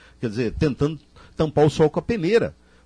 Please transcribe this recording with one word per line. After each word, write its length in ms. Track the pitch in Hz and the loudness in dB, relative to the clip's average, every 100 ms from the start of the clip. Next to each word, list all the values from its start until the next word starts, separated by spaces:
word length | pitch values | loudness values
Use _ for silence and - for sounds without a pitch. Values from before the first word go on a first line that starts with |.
| _ _ | _ _
quer 80 | 120 | -6
dizer, 220 | 104 113 | -4 -4
tentando 480 | - 156 120 147 156 _ - - - | -2 -2 0 -4 -4 _ -20 -10 -4
tampar 280 | 156 - 151 | -2 2 2
o 40 | |
sol 200 | - 156 | 4 2
com 80 | 135 | 0
a 40 | |
peneira. 520 | - 233 165 226 95 - _ _ | -4 -2 2 2 0 -8 _ _